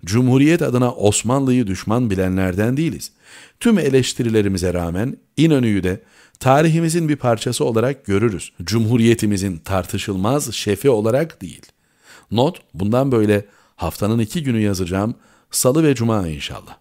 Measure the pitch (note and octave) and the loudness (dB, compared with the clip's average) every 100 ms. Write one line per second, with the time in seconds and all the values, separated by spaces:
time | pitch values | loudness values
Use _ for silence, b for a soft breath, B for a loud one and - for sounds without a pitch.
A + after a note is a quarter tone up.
0 | E2+ A2 B2+ C3 D3 E3+ D3 B2 B2 - | -2 0 2 4 4 2 0 0 0 2
1 | G#2 G2+ G#2+ C3+ C3+ B2+ G#2+ F#2 - A2+ | 2 2 0 0 2 2 0 -4 -2 0
2 | B2 F#2+ F#2 F#2+ F#2 F2+ A2 C3+ D#3+ - | 0 0 0 0 0 0 -2 0 -2 -6
3 | - B B B B B A#3 G#3 C#3+ C3 | -14 B B B B B 2 2 4 2
4 | B2+ - A#2+ A2 G2+ F#2+ F2+ F2 E2+ F2 | 0 -2 0 2 2 0 -2 -2 -2 -2
5 | A#2+ - _ - E3 C#3+ A#2+ G2+ F2+ F#2+ | -4 -6 _ 0 2 4 2 0 -2 -4
6 | b b b b B2+ C#3 E3 D#3+ E3 E3+ | b b b b 2 4 4 2 0 -2
7 | D#3+ C#3+ B2 A2+ - A#2+ C#3+ A2 A#2+ C#3+ | -2 -2 0 0 -2 -2 -2 0 -2 -4
8 | - G2 A#2 F2 - _ F2 A2+ A2 A#2+ | -2 0 0 -2 -10 _ -4 0 2 2
9 | A#2 A#2 G#2+ G2+ G2 E2 - G2 F2+ G2+ | 4 4 2 -2 -2 -6 -4 -4 -4 -6
10 | - F#2+ G2+ C#3+ B2+ G2+ - G2+ C#3 A2+ | -4 -2 0 -2 -4 -6 -2 0 2 2
11 | A2 B2 D#3+ - F2+ - - _ b b | 2 0 -2 -8 -16 -16 -20 _ b b
12 | b b b G#2 C#3 F3+ _ - G2+ B2 | b b b 0 0 -2 _ -6 -2 0
13 | C#3 A#2+ G#2 G#2 G2+ b b b E2+ - | 2 2 2 0 -2 b b b -8 -4
14 | G#2 A#2 A2 F3 C#3 A2+ G#2 F#2+ F2+ F#2 | -2 0 -2 -4 -2 0 0 -2 -4 -2
15 | G#2+ - b b b - B2+ C#3+ D#3+ B2+ | -4 -6 b b b -2 0 2 2 2
16 | A#2 A2 E2+ D2+ - - - - | 0 0 -2 -6 -10 -14 -18 -20